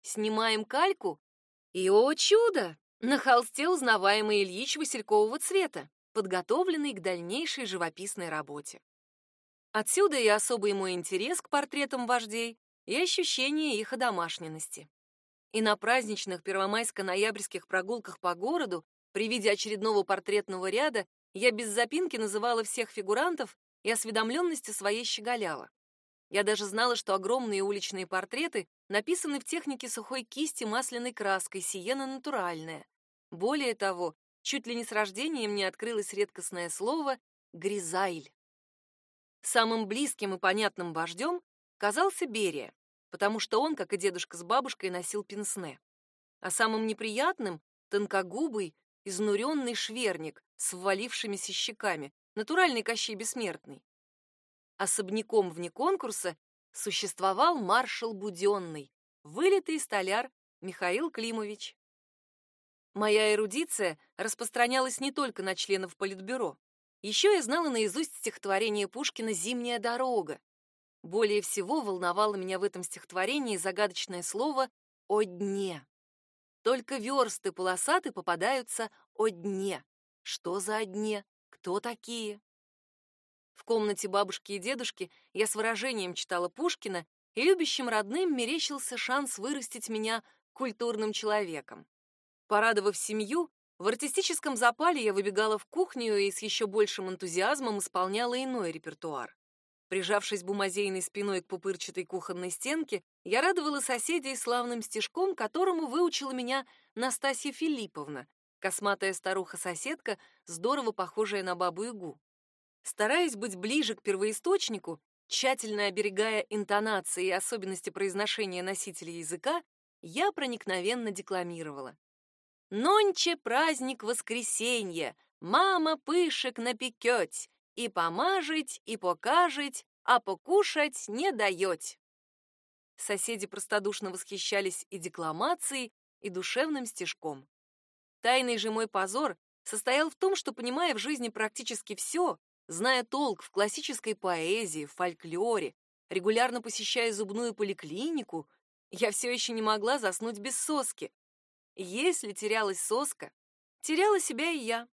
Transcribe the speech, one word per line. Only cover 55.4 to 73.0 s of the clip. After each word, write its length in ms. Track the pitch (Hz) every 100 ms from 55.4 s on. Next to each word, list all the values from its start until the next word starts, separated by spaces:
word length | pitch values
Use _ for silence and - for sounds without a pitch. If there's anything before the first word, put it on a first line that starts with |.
| 185
вне 220 | 165 175
конкурса 680 | - 302 392 - - 180 160 _ _ _
существовал 840 | - - - 196 - 190 196 311 320
маршал 560 | 185 226 262 - 233
Буденный, 800 | 208 208 175 196 202 175 156 139 _ _ _
вылитый 560 | 147 170 359 392 - 311
столяр 500 | - 202 185 208 247 _ _ _
Михаил 480 | 185 175 180 196 320
Климович. 640 | - 226 226 208 208 - _ _ _ _ _ _ _ _ _ _ _ _
Моя 400 | 202 214 214 214
эрудиция 640 | 214 214 233 330 - 185 - _ -
распространялась 800 | 220 - 226 240 240 262 262 247
не 120 | 277
только 300 | 277 269 -
на 120 | 190 185
членов 400 | - 196 185 -
Политбюро. 640 | 196 190 190 254 190 135 _ _ _ _
Еще 300 | 202 208 403
я 100 | 392
знала 280 | 233 311 320
наизусть 460 | 233 214 190 320 -
стихотворение 680 | 220 - 196 196 226 208 196
Пушкина 460 | 240 294 - 226
«Зимняя 460 | 190 185 247 240 240
дорога». 600 | 233 240 262 233 156 143 _ _ _ _ _ _
Более 380 | 165 196 214 208
всего 400 | 196 - 185 302
волновало 540 | 220 185 175 175 214 202
меня 240 | 185 185
в 40 |
этом 200 | 196 180
стихотворении 720 | 175 -